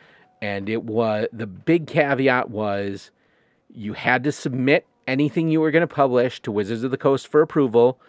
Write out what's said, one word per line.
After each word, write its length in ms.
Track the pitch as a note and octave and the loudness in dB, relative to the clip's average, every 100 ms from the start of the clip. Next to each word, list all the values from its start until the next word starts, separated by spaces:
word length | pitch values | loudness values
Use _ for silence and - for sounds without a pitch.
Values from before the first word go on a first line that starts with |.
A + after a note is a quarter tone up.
| _ _ _ - | _ _ _ -12
And 260 | G#2 G2+ G2 | -8 -6 -4
it 140 | A2 | -6
was, 440 | A2+ A2 A2+ G#2+ A2+ | -4 -2 0 0 -4
the 140 | A2 G#2+ | -6 -12
big 400 | F#2 - E3+ D3+ | -6 0 0 0
caveat 640 | D#3 C#3+ C3 C3+ B2+ - | 0 0 2 2 2 -2
was 600 | G#2 G#2+ G2+ G2+ G2 - _ _ _ _ _ _ | -4 -4 -2 -4 -8 -14 _ _ _ _ _ _
you 220 | - G#2 | -14 -10
had 280 | A2 - B2+ | -6 0 0
to 80 | B2+ | 0
submit 520 | - D#3 C3 C3 D#3+ - _ - | -4 -4 -2 2 2 0 _ -6
anything 420 | C3 D3 - D#3+ | -2 0 0 0
you 120 | D#3 | 0
were 100 | D#3 | 2
gonna 160 | D#3 E3 | 2 0
publish 540 | - C#3 B2 B2 - | 2 2 2 0 -2
to 100 | - | -6
Wizards 300 | G#2 G2+ A2+ | -4 -2 -4
of 60 | B2+ | -4
the 80 | B2 | -2
Coast 300 | C#3+ C3+ - | 0 0 2
for 120 | D3+ | 2
approval 580 | D#3 D#3+ C3 A#2 A#2+ B2+ | 2 2 2 4 4 2